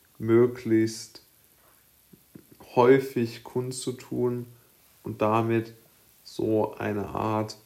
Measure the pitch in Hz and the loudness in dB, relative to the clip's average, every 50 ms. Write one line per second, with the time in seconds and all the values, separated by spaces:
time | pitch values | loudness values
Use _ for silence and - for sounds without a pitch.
0 | _ _ _ - 113 113 113 117 123 120 120 - - 113 113 110 110 110 - - | _ _ _ -6 0 4 6 6 6 4 2 -2 -2 2 2 2 2 2 -2 -8
1 | - - - - _ _ _ _ _ _ _ _ _ _ _ _ _ _ _ _ | -14 -18 -20 -20 _ _ _ _ _ _ _ _ _ _ _ _ _ _ _ _
2 | _ _ - - _ _ - - - _ - - - - - 127 123 127 135 135 | _ _ -20 -20 _ _ -20 -20 -20 _ -20 -20 -18 -4 2 4 6 8 8 6
3 | 135 - - 123 117 113 - - - - - 127 127 127 131 - - 131 123 127 | 4 0 -4 -4 -4 -4 -6 -10 -14 -8 -6 -6 -6 -6 -8 -10 -8 -8 -10 -10
4 | - - 131 123 123 123 123 123 120 120 - - _ _ _ _ _ _ _ _ | -10 -10 -6 -2 -2 -2 -2 -4 -8 -12 -18 -20 _ _ _ _ _ _ _ _
5 | - 110 113 - 110 107 110 113 113 113 117 117 113 - - - _ _ _ _ | -12 -10 -6 -2 0 0 2 2 2 2 0 0 -2 -4 -8 -20 _ _ _ _
6 | _ _ _ _ - - - - - 110 110 107 107 - - - 104 107 104 104 | _ _ _ _ -20 -16 -8 -6 -2 0 0 0 0 -2 -4 -6 -6 -6 -4 -4
7 | 98 - - 101 107 107 107 107 110 107 - - - | -6 -6 -6 -4 -4 -2 -2 -2 -4 -4 -8 -14 -20